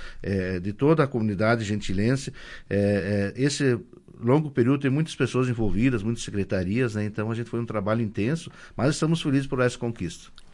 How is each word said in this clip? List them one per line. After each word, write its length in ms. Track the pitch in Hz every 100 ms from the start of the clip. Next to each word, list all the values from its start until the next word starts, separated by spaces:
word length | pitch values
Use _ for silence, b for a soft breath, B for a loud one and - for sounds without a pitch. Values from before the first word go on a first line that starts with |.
| B B
eh, 380 | - 98 92 92
de 120 | 95
toda 320 | 104 139 156
a 20 | 135
comunidade 560 | 123 110 98 110 120
gentilense. 720 | 101 107 104 92 110 135 - - B B B
Eh, 640 | 98 101 101 92 101 98 117
eh, 60 |
esse 360 | 143 143 139 117 - - - -
longo 320 | 113 147 151
período 300 | 131 117 139
tem 100 | 139
muitas 240 | 139 156
pessoas 320 | - 127 123 127
envolvidas, 560 | 117 104 90 131 117
muitas 220 | 104 120
secretarias, 680 | - 104 95 98 90 113 127
né? 100 | 107
Então 260 | 104 107 107
a 40 |
gente 160 | 113 117
foi 100 | 117
um 60 | 117
trabalho 340 | 110 98 113
intenso, 500 | 110 107 110 165 - B B
mas 200 | - 120
estamos 260 | - 160 165
felizes 260 | 151 139 135
por 140 | 127
essa 160 | 123 -
conquista. 540 | 120 113 85 - - - -